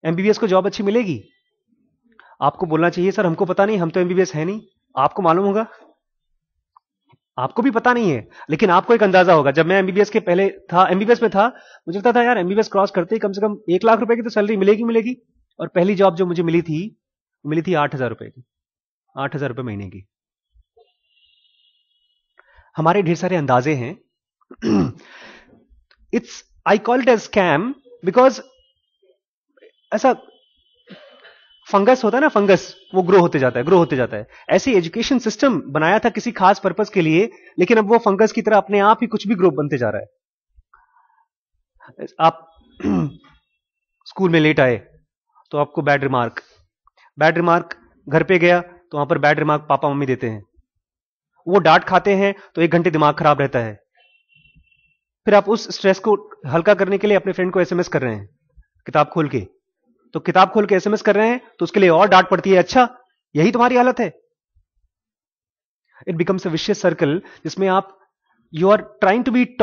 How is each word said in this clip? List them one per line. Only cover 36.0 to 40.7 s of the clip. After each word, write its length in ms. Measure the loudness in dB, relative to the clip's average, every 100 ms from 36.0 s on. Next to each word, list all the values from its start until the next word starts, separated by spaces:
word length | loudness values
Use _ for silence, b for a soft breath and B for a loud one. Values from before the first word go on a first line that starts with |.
| 0
किसी 240 | -4 -8
खास 280 | 0 2 2
पर्पस 300 | -2 -4 -2
के 100 | 0
लिए, 300 | 2 2 0 B B -4
लेकिन 200 | 2 2
अब 100 | 4
वो 100 | 2
फंगस 340 | 2 0 0
की 100 | 0
तरह 140 | 0 0
अपने 220 | 2 0
आप 200 | 2 2
ही 40 | -2
कुछ 200 | -6 -4
भी 80 |
ग्रो 160 | 0 0
बनते 280 | 0 -4 -4
जा 120 | -4
रहा 100 | -6
है। 60 | -10 _ _ _ _ _ _